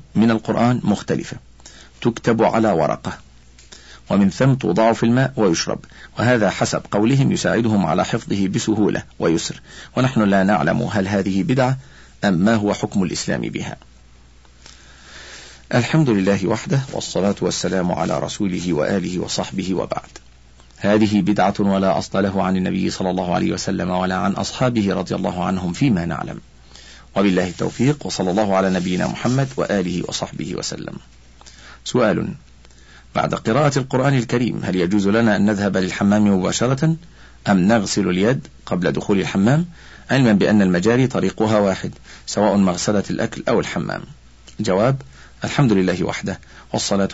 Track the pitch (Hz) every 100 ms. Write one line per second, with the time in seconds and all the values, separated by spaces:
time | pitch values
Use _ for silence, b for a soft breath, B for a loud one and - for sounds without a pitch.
0 | - 104 113 110 - 107 117 123 - 101
1 | - 65 - - - - B B B -
2 | 117 113 - 117 107 113 110 85 73 -
3 | - - - - - - B B B B
4 | - 98 98 - 131 131 95 92 110 113
5 | 117 123 131 - 104 82 - - - B
6 | B - 107 123 101 - 120 82 - 101
7 | 107 139 131 92 90 92 117 107 82 85
8 | 92 117 - 98 95 120 - 104 101 95
9 | - - 90 80 - - B B B -
10 | 131 127 104 98 95 95 73 90 90 107
11 | 95 101 95 98 87 131 127 131 B B
12 | B B 101 87 98 113 104 95 107 104
13 | 90 - - 65 58 147 143 - - -
14 | - - - - - B B B B B
15 | B B B B B B - 123 113 156
16 | 147 104 95 98 92 110 - 135 131 -
17 | - - 98 98 90 87 90 92 90 82
18 | 90 78 73 - 101 90 87 78 - 101
19 | 90 90 82 - 92 95 90 95 - -
20 | - - - - - - - - 98 107
21 | 107 104 92 104 95 101 101 98 95 80
22 | 98 98 98 95 92 95 92 92 92 -
23 | 95 90 90 90 95 92 - 95 90 90
24 | 92 92 95 90 98 - 127 117 98 92
25 | 90 95 95 90 90 92 90 87 143 95
26 | 85 78 - - - B B B B B
27 | B - 101 90 90 85 92 - 123 147
28 | 95 - 92 92 104 95 95 92 90 90
29 | 87 - 117 127 135 - - 101 90 90
30 | - - - - 85 - - - - -
31 | - - - - B B B B - 127
32 | 110 90 85 160 - - b b b b
33 | b - - - - 117 151 139 131 131
34 | 135 139 113 120 117 - - 90 87 104
35 | 98 107 117 98 101 104 101 98 92 -
36 | 101 104 104 98 90 90 123 131 156 160
37 | B B B B - 98 90 117 95 -
38 | 95 90 104 135 - - - 92 87 69
39 | - 98 80 95 101 147 175 B B B
40 | - 131 127 101 87 104 95 87 98 123
41 | 127 98 95 - 107 110 101 92 101 -
42 | B B - - 104 98 95 87 - 104
43 | 92 - 113 - - 107 80 - 55 50
44 | - - - - - - 104 92 117 135
45 | B B B B 104 - 135 98 92 90
46 | 90 - 98 92 B B B 113 - 98
47 | 98